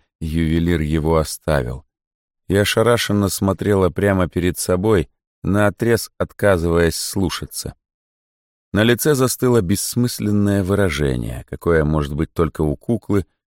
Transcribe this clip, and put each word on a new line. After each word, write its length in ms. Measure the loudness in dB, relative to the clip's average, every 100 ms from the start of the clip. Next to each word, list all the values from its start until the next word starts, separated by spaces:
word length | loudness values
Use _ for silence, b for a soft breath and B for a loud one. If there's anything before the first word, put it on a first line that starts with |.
| _ _
ювелир 600 | -6 -2 0 0 0 0
его 360 | 0 -2 0 0
оставил, 680 | -2 -6 -2 -2 -2 -10 -16 _ _ _ _ _ -2
и 80 | 0
ошарашенно 720 | 0 0 2 0 0 -2 -2
смотрело 600 | 0 -2 0 0 2 2
прямо 380 | 0 0 2 0
перед 300 | 0 -2 -2
собой, 520 | -2 0 2 0 0 _ _ _
наотрез 680 | -2 0 0 0 0 0 -2 -8
отказываясь 800 | -8 0 2 2 2 2 2 0
слушаться. 800 | -6 -4 -4 -4 -10 -12 -12 -14 _ _ _ _ _ _ _ _ _
На 100 | 0
лице 320 | 2 2 2 2
застыло 460 | 0 0 2 2
бессмысленное 1040 | 2 -2 -2 -2 -2 -2 -2 0 2 0
выражение, 800 | 0 0 0 0 -2 -2 -6 -10 -12
какое 340 | -6 0 2
может 320 | 2 0 -2 -4
быть 160 | -4
только 300 | -2 -2 0
у 140 | -2 -2
куклы 500 | -4 -4 0 -2 -2 _